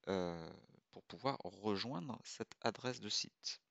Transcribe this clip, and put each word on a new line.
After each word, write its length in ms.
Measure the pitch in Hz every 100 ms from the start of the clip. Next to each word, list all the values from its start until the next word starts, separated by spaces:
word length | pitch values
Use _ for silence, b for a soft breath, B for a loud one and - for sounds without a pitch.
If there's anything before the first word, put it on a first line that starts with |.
| -
euh, 460 | 95 87 85 82 - - - _
pour 120 | -
pouvoir 340 | _ 85 131 135
rejoindre 760 | 90 98 107 98 113 156 156 113
cette 320 | - - 113 -
adresse 380 | 120 104 123 117
de 100 | 104
site. 520 | - - _ - - _